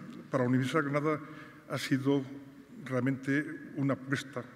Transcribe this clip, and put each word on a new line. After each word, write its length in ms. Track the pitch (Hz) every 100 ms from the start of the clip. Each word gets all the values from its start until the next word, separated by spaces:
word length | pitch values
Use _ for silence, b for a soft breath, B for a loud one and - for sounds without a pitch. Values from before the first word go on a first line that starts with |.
| - - -
para 140 | 135
la 60 | 123
Universidad 340 | 127 131 160
de 60 | 143
Granada 300 | 147 151 151 B B B B -
ha 100 | 139
sido 460 | - 131 131 139 131 - - - - -
realmente 840 | 123 127 127 131 139 143 151 - - -
una 180 | 139
apuesta, 500 | 127 - 135 - 123 -